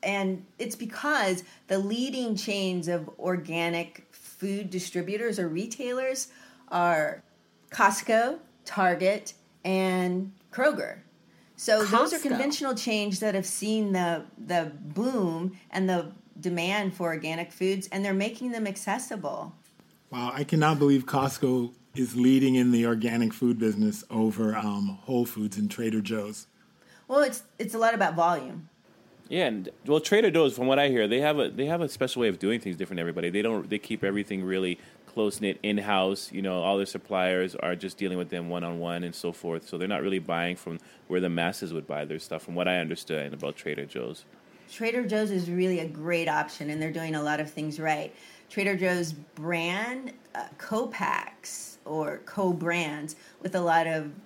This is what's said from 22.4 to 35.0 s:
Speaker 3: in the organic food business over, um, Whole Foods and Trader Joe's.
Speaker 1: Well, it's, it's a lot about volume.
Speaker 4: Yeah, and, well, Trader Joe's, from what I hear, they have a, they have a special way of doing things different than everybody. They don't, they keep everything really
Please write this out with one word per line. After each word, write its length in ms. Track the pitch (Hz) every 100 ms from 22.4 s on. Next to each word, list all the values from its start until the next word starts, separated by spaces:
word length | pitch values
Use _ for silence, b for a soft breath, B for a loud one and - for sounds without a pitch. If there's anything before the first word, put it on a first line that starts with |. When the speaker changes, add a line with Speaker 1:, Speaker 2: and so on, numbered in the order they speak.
| 135 127
Speaker 3:
in 160 | 123
the 140 | 120 117
organic 460 | 113 117 117 113
food 260 | - 123 120
business 440 | 113 104 107 104 -
over, 460 | 117 110 104 110 110
um, 440 | 107 101 101 98
Whole 220 | - 127 120
Foods 320 | 110 104 95
and 120 | 104
Trader 320 | - 117 110
Joe's. 460 | 98 110 104 107 - _ _ _ b b b
Speaker 1:
Well, 140 | 269
it's, 220 | 277 - - _
it's 160 | 208 220
a 20 |
lot 160 | 226
about 220 | 226 185 165
volume. 540 | 170 170 127 135 160 _ _ _ _ - -
Speaker 4:
Yeah, 160 | 170 156
and, 240 | 107 92 - 120
well, 140 | 151
Trader 320 | 151 208 220
Joe's, 240 | 165 147 120
from 120 | 127
what 120 | 135
I 100 | 143
hear, 180 | 123 107
they 140 | 120
have 180 | 147 147
a, 100 | 101
they 160 | - 139
have 160 | 170
a 60 | 156
special 340 | - 131 -
way 60 | 117
of 120 | 90
doing 200 | 95 117
things 160 | 101 87
different 220 | 92 90
than 40 |
everybody. 280 | 85 82 85
They 120 | 95
don't, 280 | 110 107 -
they 100 | 104
keep 240 | - 110
everything 400 | 98 101 98 98
really 360 | 92 92 92 87 B B